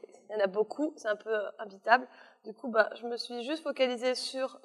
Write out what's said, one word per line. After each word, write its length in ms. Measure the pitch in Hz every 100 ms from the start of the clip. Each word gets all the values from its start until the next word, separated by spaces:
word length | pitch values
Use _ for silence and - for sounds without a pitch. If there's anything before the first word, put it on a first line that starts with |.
| - - -
il 80 | 214
y 0 |
en 80 |
a 20 | 196
beaucoup, 460 | 190 214 - 311 302
c'est 100 | 220
un 80 | 208
peu, 160 | 214
euh, 160 | 220 196 -
imbitable. 480 | 214 196 - 247 254 - - -
Du 80 | 226
coup, 160 | 220 269
ben, 180 | 220 208 -
je 60 | 233
me 100 | 240
suis 280 | - 240
juste 180 | 240 311
focalisée 520 | 311 269 254 247 254
sur 460 | 247 - 262 262 262